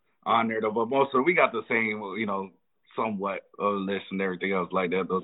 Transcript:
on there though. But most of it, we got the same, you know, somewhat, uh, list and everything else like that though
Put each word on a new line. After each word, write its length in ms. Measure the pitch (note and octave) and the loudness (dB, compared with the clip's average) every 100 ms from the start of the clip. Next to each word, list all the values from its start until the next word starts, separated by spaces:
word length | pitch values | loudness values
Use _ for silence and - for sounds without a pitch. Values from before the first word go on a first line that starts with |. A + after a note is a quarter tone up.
| _ _ - | _ _ 0
on 220 | A2+ A2+ | 2 2
there 140 | A2 | 0
though. 100 | A2 | 0
But 180 | G#2 A2+ | 0 0
most 240 | C3+ C3+ | 2 2
of 60 | C3 | 2
it, 40 | C#3 | 4
we 80 | |
got 180 | E3+ C3+ | 6 4
the 120 | A#2 - | 2 -2
same, 340 | A#2 A2 G#2+ G2+ G2 | 0 0 -2 -6 -4
you 80 | G#2+ | -2
know, 260 | G2 F#2+ - _ _ _ - | -4 -6 -12 _ _ _ -6
somewhat, 460 | A2+ G2+ G2 F#2 - - | -4 -2 -4 -6 -10 -4
uh, 80 | G2+ | -2
list 340 | G2+ F#2+ G2 - | 0 -2 -4 -4
and 100 | G2 | -4
everything 320 | G2 F2+ F#2+ | -2 -2 0
else 160 | G2 E2+ | 0 0
like 200 | F#2 F2+ | 0 0
that 140 | F#2 E2+ | 0 0
though 120 | F#2 | -2